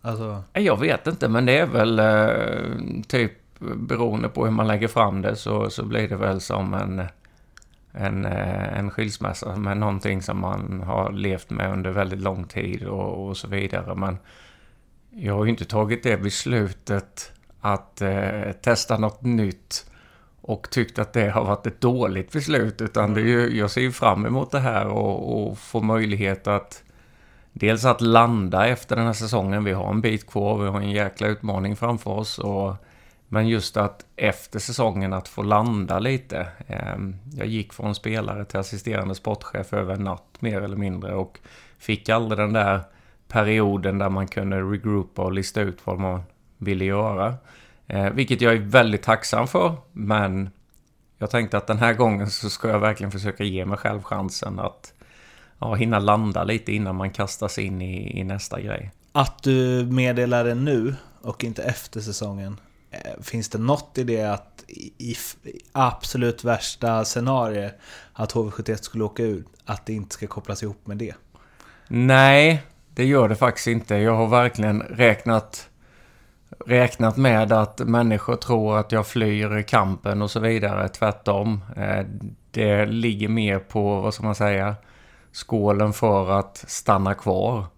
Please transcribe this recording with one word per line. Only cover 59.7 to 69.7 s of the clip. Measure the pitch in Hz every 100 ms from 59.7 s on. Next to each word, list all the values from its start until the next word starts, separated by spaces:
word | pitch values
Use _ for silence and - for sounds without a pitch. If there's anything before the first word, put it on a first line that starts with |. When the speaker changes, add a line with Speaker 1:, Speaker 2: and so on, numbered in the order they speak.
| 127 123
Speaker 1:
meddelar | 127 127 120 123 120
det | 120 120
nu | 143 131 113 135 - _
och | 117 -
inte | 120 110
efter | - 117 - 113
säsongen, | 110 101 104 98 98 101 _ _ _
eh, | - - -
finns | - 117 107
det | 110
något | 117 143 - -
i |
det | 123 113
att | 107 101 - - -
i, | - - _
i | 120
f-, | 117 - -
i | - 120 -
absolut | 139 127 - - 127 120 117
värsta | 120 110 - - 117 113 107
scenario | 123 120 135 117 104 101 - - - -
att | - 110
H | 120
V | 110
sjuttioett | - 110 110
skulle | - 113
åka | 107 -
ur, | 113 98 80 -
att | -